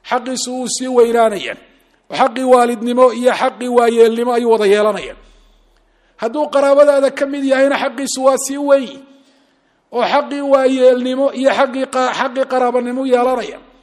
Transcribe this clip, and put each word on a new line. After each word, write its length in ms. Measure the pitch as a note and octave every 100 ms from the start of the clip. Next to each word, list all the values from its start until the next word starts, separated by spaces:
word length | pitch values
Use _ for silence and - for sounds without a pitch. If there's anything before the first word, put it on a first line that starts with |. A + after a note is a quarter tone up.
| -
Xaqiisu 440 | B3 A#3+ B3+ B3
wuu 160 | B3+ B3
sii 200 | - B3+
weynaanayaan. 680 | B3 A#3 A#3 A3+ G3 A#2+ - _ _ _ _ _
Oo 60 | -
xaqii 280 | C4 A3+
waalidnimo 600 | C4 B3 A#3+ A#3 A#3 A#3+ B3+
iyo 200 | A3+ B3
xaqii 360 | G#3 C4 B3+ B3
waayeelnimo 640 | A#3+ A#3 A#3 A3+ A3+ A#3+
ayuu 180 | A#3+ A#3+
wada 140 | A3+ G#3
yeelanayaan. 500 | G#3 G#3 G3 B2+ - _ _ _ _ _ _ _ _ _ _
Hadduu 280 | A3+ C#4+ D4
qaraabadaada 600 | C#4 C#4 C#4 C#4+ C#4 C4+
ka 140 | C4+ C#4
mid 180 | C#4+
yahayna, 320 | C4+ C4 C4+ C#4
xaqiisu 420 | C4+ A#3 C4+ B3+
waa 120 | C4 C4
sii 200 | - C#4
weyn. 420 | C#4+ C#4 A3+ - - _ _ _ _ _ _ _ _
Oo 100 | A#3
xaqii 360 | A3 C#4 A#3+ C#4+
waayeelnimo 880 | C#4 C4+ C4 C4 B3+ B3 B3 B3+ C#4
iyo 180 | - C4+
xaqii 360 | G3+ C4+ B3+ C4
qa-, 260 | B3+ B3+
xaqii 320 | F#3+ B3+ B3
qaraabanimo 580 | C4 B3+ B3 B3 B3 B3+ C4+
yeelanaya. 520 | B3 B3 B3+ G3 - _ _